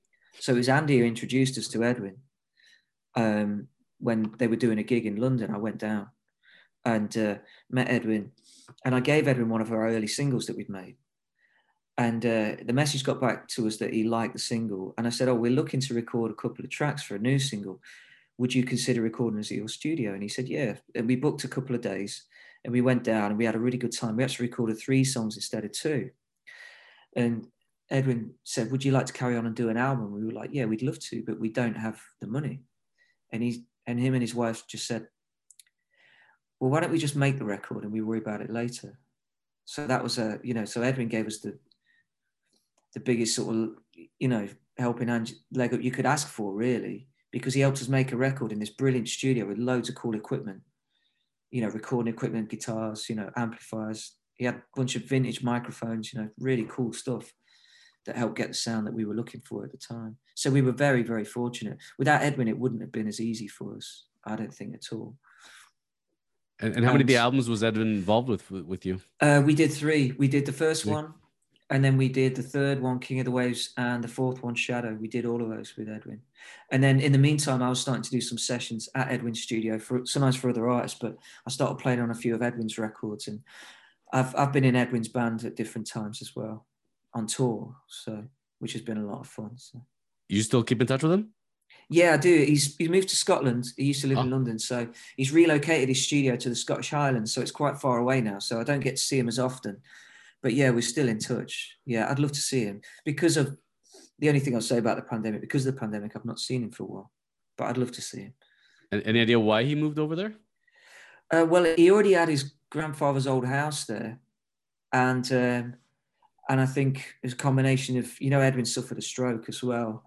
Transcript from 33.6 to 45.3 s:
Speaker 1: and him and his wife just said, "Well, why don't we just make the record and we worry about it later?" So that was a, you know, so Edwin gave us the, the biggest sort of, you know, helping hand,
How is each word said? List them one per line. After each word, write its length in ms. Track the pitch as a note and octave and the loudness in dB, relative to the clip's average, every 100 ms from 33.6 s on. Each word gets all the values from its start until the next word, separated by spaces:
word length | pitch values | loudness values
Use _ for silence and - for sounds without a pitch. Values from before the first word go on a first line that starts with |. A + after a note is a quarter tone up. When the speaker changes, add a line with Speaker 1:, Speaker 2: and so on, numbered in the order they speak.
| - _ - | -10 _ -6
Speaker 1:
and 140 | A#2+ | -2
him 140 | C3 | 0
and 80 | C3 | 2
his 120 | A#2 | 0
wife 320 | A#2+ A#2 A2 - | -2 -2 -4 -10
just 200 | - - | -10 -6
said, 220 | A2+ G#2+ _ _ _ _ - _ _ _ _ _ _ _ _ _ - | -6 -8 _ _ _ _ -20 _ _ _ _ _ _ _ _ _ -4
"Well, 120 | C3 | 0
why 100 | D3+ | 2
don't 120 | E3+ | 2
we 60 | D#3+ | 0
just 180 | C#3+ C#3+ | 0 0
make 220 | C#3 C3+ | 0 0
the 60 | |
record 400 | A2 G2 - G#2 | -4 -6 -8 -10
and 80 | G#2 | -6
we 80 | A2 | -6
worry 180 | A2 A2+ | -4 -4
about 220 | G#2+ G#2 | -4 -8
it 100 | G#2+ | -6
later?" 480 | A2+ A#2+ - G2+ - _ _ _ _ _ _ - | -6 -6 -8 -16 -20 _ _ _ _ _ _ -14
So 200 | - D3 | -8 -2
that 160 | B2+ | -2
was 160 | A#2 B2 | -2 -2
a, 220 | A2 G#2+ | -2 -4
you 120 | B2 | -4
know, 100 | A2+ | -4
so 180 | G#2 A#2+ | -4 -2
Edwin 260 | B2 C3 A2+ | 0 0 -2
gave 180 | A2 G#2+ | -2 -4
us 120 | - | -8
the, 180 | G2+ F#2 _ _ _ _ _ _ _ _ _ _ _ _ _ | -10 -12 _ _ _ _ _ _ _ _ _ _ _ _ _
the 60 | - | -6
biggest 340 | B2+ A#2+ A2+ - | -2 0 0 -2
sort 180 | G#2+ A2+ | -2 -2
of, 220 | A2 - _ - E2 - | -2 -6 _ -20 -20 -4
you 100 | C3 | 0
know, 200 | A#2 G2 - _ - | 0 -4 -12 _ -4
helping 320 | B2 A#2 A#2+ | -4 -2 -2
hand, 240 | A#2+ A2+ | -2 -4